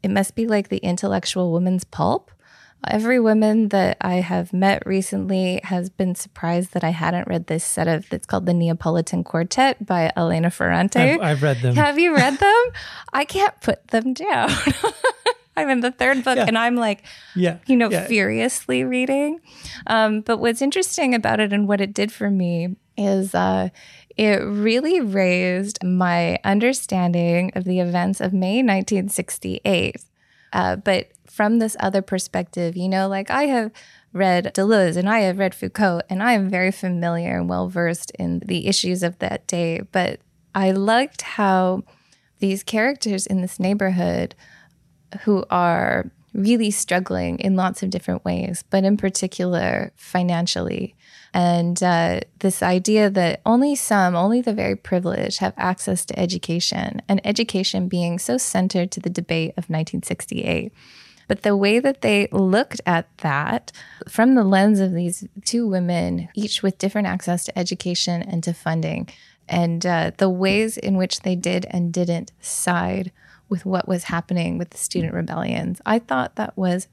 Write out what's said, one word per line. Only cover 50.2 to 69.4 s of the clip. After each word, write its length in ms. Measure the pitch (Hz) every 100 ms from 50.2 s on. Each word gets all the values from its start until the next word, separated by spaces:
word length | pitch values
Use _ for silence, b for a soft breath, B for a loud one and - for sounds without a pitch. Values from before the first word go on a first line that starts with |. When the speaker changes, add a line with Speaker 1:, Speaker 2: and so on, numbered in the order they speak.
| 180 170 175 - 87 - - _ b b b
Speaker 1:
And, 500 | 180 175 170 170 175
uh, 380 | 180 170 170 - - _
this 220 | 196 185
idea 480 | 180 185 185 214 208
that 300 | 196 175 -
only 300 | - 240 285
some, 400 | 277 - 208 180
only 260 | 170 190 240
the 120 | 247
very 240 | 214 196 196
privileged 600 | - 180 180 - - -
have 140 | 190 -
access 480 | 185 185 - 185 -
to 120 | -
education, 840 | 175 180 - 170 - - - - -
and 120 | 196
education 640 | 202 208 233 190 190 190 185
being 300 | 180 170 175
so 180 | - 254
centered 520 | - 190 185 185 180
to 80 | -
the 100 | 175
debate 420 | 180 175 165 160 -
of 120 | -
nineteen 340 | 156 160 -
sixty-eight. 680 | - 170 - - - - - B B B B B B
But 160 | 208
the 140 | 214 202
way 240 | 196 226
that 220 | 269 269
they 260 | 226 202 202
looked 500 | 190 190 202 285 - -
at 220 | 165 - -
that 540 | 160 139 151 233 - B B B -
from 260 | - 240 262
the 80 |
lens 340 | 196 190 202 208
of 140 | 190
these 340 | 175 175 175 196 -
two 220 | - 233 226
women, 600 | 185 175 175 175 175 170
each 280 | - 208 -
with 160 | 196 -
different 300 | 196 208 196
access 360 | 185 - 175
to 140 | - -
education 640 | 180 180 185 175 - 170
and 200 | 190 175
to 80 | 165
funding, 540 | 170 - 160 160 170 170 B B B